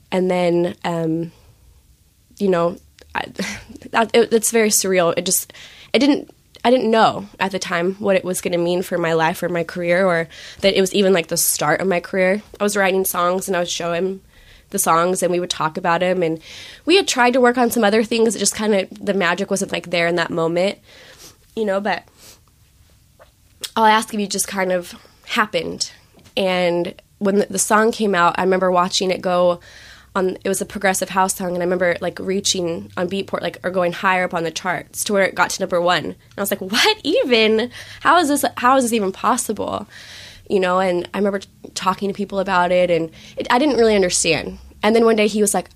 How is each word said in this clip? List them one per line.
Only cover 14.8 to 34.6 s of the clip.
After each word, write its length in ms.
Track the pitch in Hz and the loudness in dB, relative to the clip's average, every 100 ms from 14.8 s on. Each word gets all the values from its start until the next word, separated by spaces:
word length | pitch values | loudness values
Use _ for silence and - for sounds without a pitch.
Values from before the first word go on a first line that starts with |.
| 180 165 180 185 | 2 2 2 0
and 80 | 175 | 0
we 100 | 175 | -2
would 100 | 175 | -4
talk 260 | - 156 165 | -4 -4 -2
about 260 | 180 170 | 0 0
him. 200 | 180 185 | 0 0
And 180 | 165 160 - - - - - | 0 -2 -8 -20 -20 -8 2
we 100 | 381 | 2
had 100 | - | 2
tried 280 | 262 247 | 2 2
to 60 | 254 | 4
work 160 | 247 240 | 4 4
on 120 | 240 | 0
some 140 | 240 | 2
other 180 | 202 220 | 2 2
things. 320 | 220 233 226 | 2 0 0
It 40 | 190 | 0
just 180 | 196 - | -2 0
kinda, 300 | 214 196 196 | 0 0 -2
the 220 | - 196 | -6 -4
magic 380 | 196 170 180 196 | 0 0 0 -2
wasn't, 220 | 196 190 | -2 -2
like, 180 | 175 175 | -6 -4
there 160 | 175 170 | 0 0
in 100 | 175 | 0
that 140 | - | -2
moment, 480 | 165 165 170 196 - - - - - - - _ | -2 0 0 -2 -4 -16 -20 -20 -20 -20 -20 _
you 120 | 226 208 | -4 -2
know, 160 | 196 | -2
but 220 | 202 170 - _ - - _ _ _ _ _ _ _ _ - _ _ _ - 226 | -2 -4 -8 _ -20 -20 _ _ _ _ _ _ _ _ -20 _ _ _ -8 2
All 80 | |
I 60 | 220 | 4
Ask 220 | 220 226 | 4 0
of 60 | 214 | -6
You 60 | 196 | -4
just 220 | 190 - | -4 -4
kind 240 | 196 185 | -2 -2
of 220 | 180 175 - - _ - | -2 -4 -16 -20 _ -6
happened. 640 | 233 214 170 170 180 - - _ - - - | -2 -2 -2 -4 -8 -10 -12 _ -20 -8 -2
And 580 | 185 180 175 175 170 - _ _ | 0 2 0 0 -4 -8 _ _
when 180 | 202 202 | 0 0
the, 100 | - | 0
the 120 | 190 | -2
song 340 | - 214 220 | 2 4 4
came 220 | 226 214 | 0 0
out, 200 | 175 175 - | 2 2 2
I 40 | |
remember 280 | 185 185 185 | 0 2 2
watching 400 | 180 185 - 190 | 2 0 0 -2
it 100 | 180 | -2
go 400 | 185 180 180 175 - - - - - | 0 2 2 0 -8 -20 -20 -20 -8
on, 240 | 196 185 - | -2 -2 -2
it 40 | 196 | -4
was 140 | 196 | -4
a 40 | 196 | -6
progressive 440 | 202 196 190 185 | -2 -2 0 -2
house 240 | 190 190 | 0 0
song, 140 | - 185 | 0 -4
and 100 | 180 | -2
I 60 | |
remember, 320 | 175 180 175 170 | -2 0 0 0
like, 180 | 180 170 | -4 -6
reaching 720 | 190 190 196 190 170 175 202 - | -4 -2 -2 -2 -4 -6 -8 -6
on 120 | 190 | -4
Beatport, 340 | 196 190 180 | -4 -6 -6
like, 160 | 175 - | -6 -6
or 60 | 185 | -4
going 220 | 185 175 | -2 -2
higher 320 | 170 190 185 | 0 0 0
up 80 | 180 | -2
on 120 | 180 | -4
the 60 | 165 | -6
charts 540 | 160 | -6